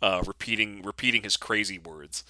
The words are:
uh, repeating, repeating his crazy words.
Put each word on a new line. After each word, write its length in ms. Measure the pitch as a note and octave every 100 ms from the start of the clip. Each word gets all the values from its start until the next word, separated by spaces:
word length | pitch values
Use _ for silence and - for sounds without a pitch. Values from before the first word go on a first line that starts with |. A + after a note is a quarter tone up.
uh, 200 | G2 F2+ F2+
repeating, 560 | - - A2 G#2+ G2+
repeating 400 | F#2+ - B2+ A#2
his 160 | G2+ -
crazy 400 | - G#2+ G2 F#2
words. 460 | E2 D#2 D2 -